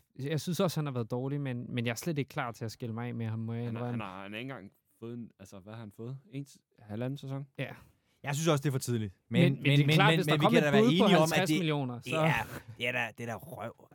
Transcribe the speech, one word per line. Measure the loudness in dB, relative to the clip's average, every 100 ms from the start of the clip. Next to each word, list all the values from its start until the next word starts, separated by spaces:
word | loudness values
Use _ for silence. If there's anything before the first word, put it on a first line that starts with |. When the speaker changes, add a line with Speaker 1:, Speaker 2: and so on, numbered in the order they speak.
| _ -10 -4
Speaker 1:
jeg | -2
synes | -2 0
også, | 0 0
han | -4
har |
været | -4 -4
dårlig, | -4 -4 -4
men, | -4 -6 -6
men | -4 -2
jeg |
er | -2
slet | -4 -4
ikke | -4
klar | -6 -8
til | -6
at | -10
skille | -8 -8
mig | -6 -6
af |
med | -6 -4
ham, | -4
må | -6
jeg | -6
Speaker 2:
Han | -6 -6
har, | -6
Speaker 1:
indrømme. | -6
Speaker 2:
han | -8
har, | -10
han | -10
har | -10
ikke | -10
engang | -12 -14 _ _ -16
fået... | -12
En, | -12 -14 _
altså, | -20 -18
hvad | -16
har | -14
han | -14
fået? | -12 -12 -12 -12
En | -14
s-, | -14 -18 _ _
halvanden | -10 -6 -6 -6
sæson? | -8 -10 -10 -10
Speaker 1:
Ja. | -10 -12 -20 _ _ _
Speaker 3:
Jeg | -4
synes | 0 2
også, | 2
det | 2
er |
for | -2
tidligt. | 0 -2 -2 -8 -2
Men, | 4
Speaker 1:
Men, | 4
men | 4
Speaker 3:
men, | 4 4
Speaker 1:
det |
er | 6
Speaker 3:
men, |
Speaker 1:
klart, | 6 6
Speaker 3:
men, | 4
Speaker 1:
hvis | 2
Speaker 3:
men |
Speaker 1:
der | 4
Speaker 3:
vi |
Speaker 1:
kom | 6
Speaker 3:
kan | 6
Speaker 1:
et |
Speaker 3:
da | 6
være | 6
Speaker 1:
bud | 6
på | 6
Speaker 3:
enige |
om, | 6 6
at | 6
det | 2
Speaker 1:
halvtreds | 2 0
millioner, | 0 -2 -4 -6
så | -4 2
Speaker 3:
Ja, | 2 2 -2 -10 -14 -6
det | -4
er |
da, | -2 -4 -6
det |
er | -8
da | -8
røv. | -10 -10 -10 -12 -20